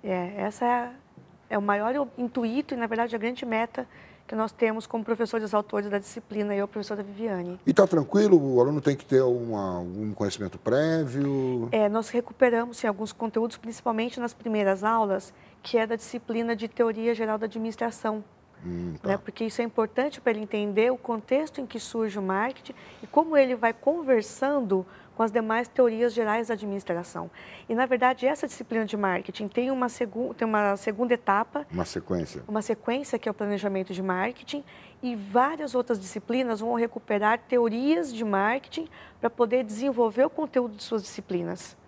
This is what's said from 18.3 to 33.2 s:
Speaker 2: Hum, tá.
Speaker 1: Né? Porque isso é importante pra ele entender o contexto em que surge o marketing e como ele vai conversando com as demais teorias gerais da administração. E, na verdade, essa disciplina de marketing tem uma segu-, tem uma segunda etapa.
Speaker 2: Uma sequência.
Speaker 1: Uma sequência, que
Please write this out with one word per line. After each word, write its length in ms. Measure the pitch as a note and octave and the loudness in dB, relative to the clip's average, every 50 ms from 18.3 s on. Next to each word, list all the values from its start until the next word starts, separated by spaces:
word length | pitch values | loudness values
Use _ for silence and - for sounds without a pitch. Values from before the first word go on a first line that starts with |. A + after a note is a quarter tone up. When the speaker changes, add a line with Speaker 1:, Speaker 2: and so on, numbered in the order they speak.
| - _ _ _ _ - D#3 | -20 _ _ _ _ -14 -10
Speaker 2:
Hum, 300 | F3 F3 F3 F3 F3 D#3+ - | -8 -6 -6 -6 -6 -8 -6
tá. 80 | - G3 | -2 -2
Speaker 1:
Né? 80 | G3 | -2
Porque 260 | G3 - - - - A3+ | -2 -2 -10 -8 -6 -6
isso 160 | A3 - - | -4 -2 -2
é 40 | A#3 | -4
importante 580 | A3+ - - A3 G#3+ - B3 C4 D4 - - | -2 0 0 -2 0 0 0 0 0 -2 -2
pra 100 | - B3 | 0 0
ele 100 | A3+ G#3+ | 0 0
entender 500 | G#3+ G#3 - G#3 G#3 G#3 G3 G#3+ A3 B3 | -4 -4 -2 -2 -2 2 2 4 4 4
o 60 | C4 | 2
contexto 600 | B3 - - A#3 A3 - - B3+ C#4 D#4 D4+ - - | -2 -4 -6 -6 -6 0 0 0 0 0 -2 -8 -10
em 60 | C4 | -10
que 140 | - - A3+ | -8 -10 -10
surge 400 | - - - A#3 A3+ G#3+ F#3+ G#3 | -10 -6 -4 -2 -2 -2 -2 -4
o 20 | |
marketing 540 | F#3+ F#3+ F#3+ G3 G#3+ B3+ C4 - - - - - - - - - | -2 0 0 0 0 -2 -4 -8 -16 -18 -18 -16 -18 -20 -18 -18
e 60 | - | -16
como 280 | - - D4 D#4+ D#4+ D#4+ | 2 2 2 4 6 6
ele 200 | C#4+ C4+ B3+ B3+ | 6 6 6 4
vai 180 | A3+ A#3 A3+ A3+ | 2 2 0 0
conversando 1120 | - - C#4 D#4 F4 D#4 C4 C4 A3 G#3 - - - C4 C#4 D4 C#4+ B3 F#3+ G3 F#3+ F3+ - - - - - - | 2 0 0 0 0 2 2 2 2 2 -2 -6 -4 -2 0 0 0 2 2 0 0 0 -4 -14 -20 -20 -18 -2
com 80 | - A3+ | -2 -2
as 80 | A3 | 0
demais 360 | G3+ A#3 A3 A3 A3 A#3 B3 | 2 0 0 2 0 -2 -2
teorias 460 | - - - B3+ A#3 A3 A3 A#3+ A#3+ G#3 | -2 2 4 4 4 4 2 0 2 2
gerais 360 | A#3 A3+ G#3+ G#3 A#3 A#3 A3+ | 0 0 2 2 0 0 -2
da 40 | A3+ | -4
administração. 800 | F#3+ G#3 G#3 G3 G3+ - - F3 E3+ F3 - - E3+ E3+ E3 - - - - - - - | -4 -4 -6 -6 -6 -4 -4 -4 -4 -4 -6 -8 -10 -10 -10 -12 -18 -20 -18 -20 -20 -8
E, 60 | - A#3 | -4 0
na 140 | A3+ C4 | 0 2
verdade, 400 | B3 C4 A#3 B3 B3+ C4 - B3 | 2 2 4 4 2 2 4 0
essa 180 | C4 D4+ - - | 0 0 0 -4
disciplina 400 | C4+ - - A3+ - A#3 A3+ A3 | -6 -6 -10 -8 -4 -2 -2 -2
de 100 | G#3 - | -2 -2
marketing 520 | G#3 G#3 F#3+ F3+ F3+ G3 - F#3 - G#3+ | 0 0 2 0 0 -2 -6 -8 -8 -8
tem 240 | G3+ - A#3+ B3 C4 | -2 -2 -2 0 0
uma 180 | C4+ B3+ B3 B3 | 0 0 -2 -2
segu-, 460 | A#3+ - B3 G#3 F#3 A3 B3 B3 A#3 | -2 -4 -6 -6 -4 -6 -6 -6 -4
tem 120 | - A#3 | -2 -2
uma 300 | A3+ G#3+ G#3 G#3 G3+ G3 | 0 2 2 2 2 0
segunda 360 | G3 - A3 G#3 G3+ B3 A#3+ B3 | 0 -2 -6 -2 -2 0 0 0
etapa. 520 | A#3 - - G3 G3+ A#3 - - D4 D4 - | 0 2 2 2 2 2 -2 -6 -8 -8 -6
Speaker 2:
Uma 140 | E3 F3+ E3+ | -4 -4 -4
sequência. 580 | - - F3+ - - F#3 F2 - - - - - | -4 -4 -8 -4 -2 -2 -2 -2 -4 -8 -12 -10
Speaker 1:
Uma 140 | - G#3+ G#3+ | -4 -4 -4
sequência, 560 | G#3 - A3 G#3+ - - A#3+ C4+ C#4+ - - | -2 -2 -4 -2 -2 -2 -2 -2 -2 -4 -6
que 100 | A3+ | -2